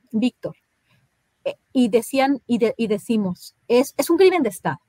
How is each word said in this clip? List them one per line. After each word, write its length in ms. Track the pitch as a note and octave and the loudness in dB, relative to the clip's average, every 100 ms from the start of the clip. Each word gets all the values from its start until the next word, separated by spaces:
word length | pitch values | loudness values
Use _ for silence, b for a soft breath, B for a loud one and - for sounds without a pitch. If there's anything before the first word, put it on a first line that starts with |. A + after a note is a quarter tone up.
| _ | _
Víctor, 440 | A3 A#3+ - D3+ - _ _ _ _ _ _ _ _ | -2 -2 -4 -14 -16 _ _ _ _ _ _ _ _
eh, 120 | - - _ | -12 -12 _
y 160 | C4+ A#3+ | 0 2
decían, 540 | A3+ - C4+ C4+ C#4 - | 0 0 0 0 -2 -2
y 120 | A#3 | -2
de-, 160 | A3 - | -2 -2
y 100 | A3+ | -4
decimos, 680 | G#3 - A3 F#3+ F3+ - _ - | -4 -2 -2 -2 -8 -14 _ 0
es, 260 | B3 C#4 - | 0 0 -4
es 120 | C#4 | -2
un 100 | E4+ | 4
crimen 260 | F#4+ F4+ | 4 4
de 60 | A3+ | -2
Estado. 280 | - E3+ C3+ | -4 -6 -8